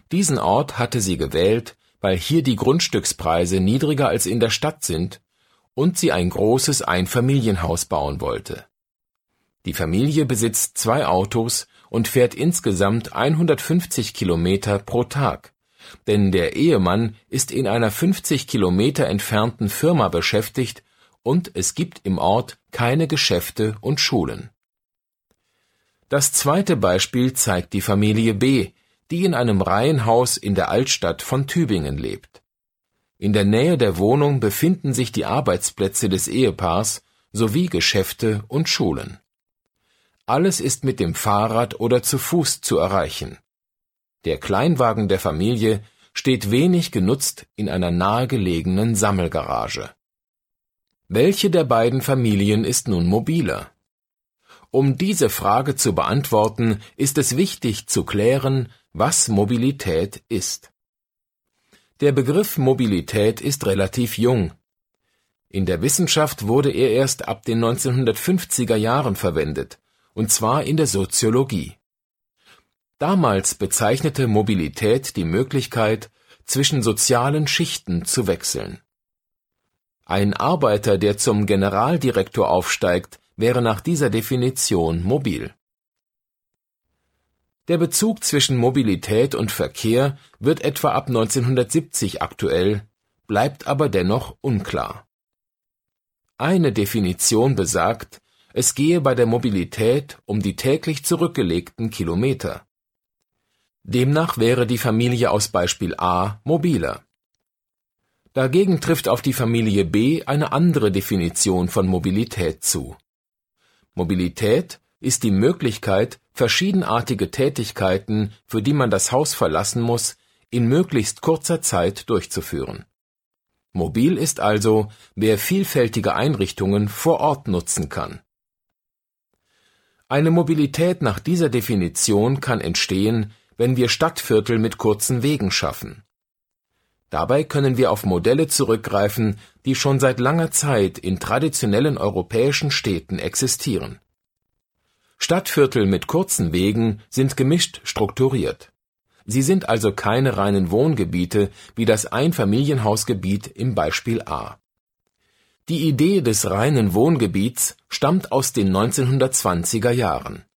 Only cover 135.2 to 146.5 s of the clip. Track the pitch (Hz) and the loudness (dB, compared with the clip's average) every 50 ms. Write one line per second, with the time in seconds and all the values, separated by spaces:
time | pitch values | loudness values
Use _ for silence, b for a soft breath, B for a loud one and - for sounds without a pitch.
135.2 | 113 143 151 131 104 95 - - - 71 - - - - - - _ _ _ _ | 0 0 0 0 -2 -2 -2 -2 -2 -2 -4 -6 -12 -14 -14 -20 _ _ _ _
136.2 | _ _ _ _ _ _ _ _ _ _ _ _ _ _ _ _ _ - 78 76 | _ _ _ _ _ _ _ _ _ _ _ _ _ _ _ _ _ -6 -4 -4
137.2 | 80 - 131 147 151 - - 143 139 135 127 120 127 - 107 104 - 98 92 87 | 0 0 0 0 0 0 -2 0 2 2 2 2 2 2 2 0 0 0 0 2
138.2 | 85 110 131 151 160 151 - - 135 - 113 107 - 107 104 98 104 101 - 123 | 2 2 2 2 2 0 0 0 2 2 0 -2 -2 -2 0 0 0 0 0 0
139.2 | 113 107 101 B B B B B - 131 131 - - 139 139 123 139 127 131 120 | 0 -2 -2 B B B B B -4 -4 -2 0 2 2 2 4 2 2 2 2
140.2 | 123 135 156 170 165 160 - - 147 143 131 107 98 92 - - - 92 95 87 | 0 2 2 0 0 0 -2 -2 0 2 2 2 2 0 -2 -4 -4 -4 -4 -4
141.2 | - - 107 135 156 151 - - 131 104 101 113 143 156 135 - 90 104 101 92 | -2 -2 0 0 0 0 -2 -2 0 0 2 2 2 0 0 0 -2 -2 -2 -2
142.2 | 90 - 107 113 123 143 139 - 156 143 139 - - 117 90 82 - - 95 - | -4 -2 0 0 0 0 0 0 -2 -2 -2 -2 -2 -2 -2 -4 -4 -6 -8 -6
143.2 | - 90 - - 135 127 - - - 143 101 90 - - - - _ _ _ _ | -6 -6 -4 -2 -2 -2 -2 -4 -4 -4 -4 -4 -4 -8 -14 -16 _ _ _ _
144.2 | _ _ _ _ _ _ _ _ _ _ _ _ _ _ _ _ _ _ _ - | _ _ _ _ _ _ _ _ _ _ _ _ _ _ _ _ _ _ _ -8
145.2 | - - 165 190 180 - - 151 139 131 - 120 101 95 95 87 - - - 170 | -2 0 0 0 0 0 2 4 4 4 4 2 2 4 2 0 -2 -2 -2 -2
146.2 | 190 - - - 87 82 | 0 0 -2 -2 -2 0